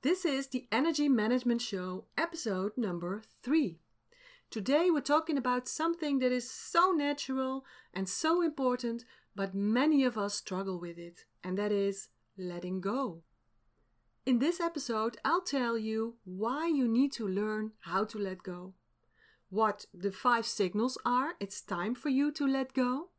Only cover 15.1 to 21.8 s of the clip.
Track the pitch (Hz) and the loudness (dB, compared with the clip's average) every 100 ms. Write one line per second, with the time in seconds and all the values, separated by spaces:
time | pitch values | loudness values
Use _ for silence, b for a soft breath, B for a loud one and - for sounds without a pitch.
15.1 | 226 269 339 359 285 240 233 220 220 226 | -2 0 0 2 -2 0 0 0 -2 -2
16.1 | 233 - 185 220 277 330 302 247 226 277 | -6 -12 -4 -2 0 2 2 4 4 2
17.1 | - 214 190 214 214 214 214 - 185 208 | 0 -2 0 0 -2 -4 -8 -4 -2 -2
18.1 | 220 196 185 - 175 185 190 _ _ b | -4 -6 -6 -10 -10 -12 -16 _ _ b
19.1 | b b b b 185 220 202 - - 190 | b b b b 0 2 0 -10 -6 -4
20.1 | 190 247 233 - - 190 196 240 - - | 0 2 2 2 0 0 2 0 0 0
21.1 | 247 285 - 202 - - 175 | 2 0 -4 -8 -8 -6 -4